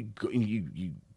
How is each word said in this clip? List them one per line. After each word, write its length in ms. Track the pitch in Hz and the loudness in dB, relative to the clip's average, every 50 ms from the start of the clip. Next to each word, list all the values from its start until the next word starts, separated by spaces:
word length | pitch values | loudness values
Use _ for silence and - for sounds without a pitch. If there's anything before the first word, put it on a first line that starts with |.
| 117 107 104 | 0 -4 -8
go 120 | - - - | -4 -2 2
and 180 | - 123 113 | 4 4 4
you, 220 | 104 110 113 87 71 - | 4 4 0 0 -2 -4
you 180 | - 92 90 73 - - - - | -4 -4 -4 -6 -8 -14 -20 -16